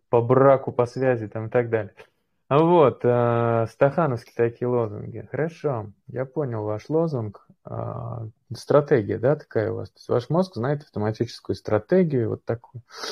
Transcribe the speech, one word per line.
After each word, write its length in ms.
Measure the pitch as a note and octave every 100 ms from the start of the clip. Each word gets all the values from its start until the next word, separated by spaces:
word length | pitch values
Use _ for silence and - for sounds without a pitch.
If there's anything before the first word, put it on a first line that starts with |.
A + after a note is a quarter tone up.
| -
по 120 | A#2+
браку, 500 | A#2 C3 C#3 C3+ -
по 140 | -
связи, 420 | A#2+ B2+ C3 A#2 G#2+
там, 200 | A2+ A2
и 20 |
так 200 | B2 A#2
далее. 240 | A2 G2+ _ - _ _ _ -
А 100 | C#3+
вот, 420 | E3 F3 C3 -
э, 640 | A#2+ A#2+ A#2+ A#2 A#2 A#2 A2+
стахановские 640 | - C#3 F3 D#3 A#2 -
такие 320 | - A#2 A#2 B2
лозунги. 600 | B2 G#2+ G#2 A2 A2 G#2
Хорошо, 600 | C3 E3 - D3+ A#2 G#2 _ -
я 180 | B2
понял 380 | C#3 D#3+ C3 A2
ваш 260 | G#2+ G#2+ -
лозунг. 580 | D#3+ E3 C3 G#2+ - _ _
А, 640 | - A2+ A2+ A2 A#2 A#2 A2 _ -
стратегия, 640 | A2+ - C#3+ D3 C3 G2+ G2+
да, 180 | B2
такая 360 | D3+ - A2+ G2+
у 40 |
вас. 140 | G#2 G2+
То 80 | _
есть 120 | -
ваш 200 | A#2+ A#2+
мозг 260 | D#3+ F#3
знает 280 | A2 A#2+ D3
автоматическую 720 | - - G#2+ A2 A2+ - -
стратегию, 720 | G2+ - G#2+ - F#3 E3 B2+ G#2+
вот 160 | G#2+
такую. 380 | - A#2 - A#2 _ - -